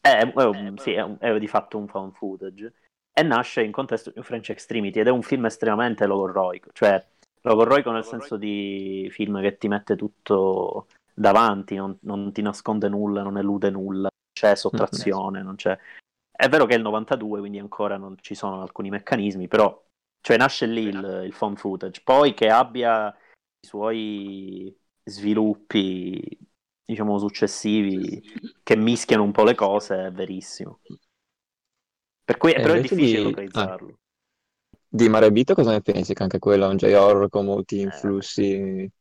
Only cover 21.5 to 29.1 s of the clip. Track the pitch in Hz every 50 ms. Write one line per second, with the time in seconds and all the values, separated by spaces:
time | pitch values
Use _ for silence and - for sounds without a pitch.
21.5 | 101 - - 101 95 92 - 95 92 - _ - 131 135 147 143 107 - 113 110
22.5 | 110 117 - 120 117 123 120 117 113 110 107 104 101 _ _ _ _ _ _ _
23.5 | _ _ _ - - 104 104 110 113 113 110 107 104 101 98 101 98 98 95 95
24.5 | 95 95 95 95 95 _ _ _ _ _ _ - 101 98 101 104 107 110 110 107
25.5 | 104 - _ _ - 113 98 95 92 92 90 90 92 - - - - _ - _
26.5 | _ _ _ _ _ _ _ _ 113 107 107 107 104 101 104 101 - - - 101
27.5 | - - - 110 104 107 104 98 95 92 - - - - - - - - - -
28.5 | _ _ _ - 113 107 107 113 120 117 - -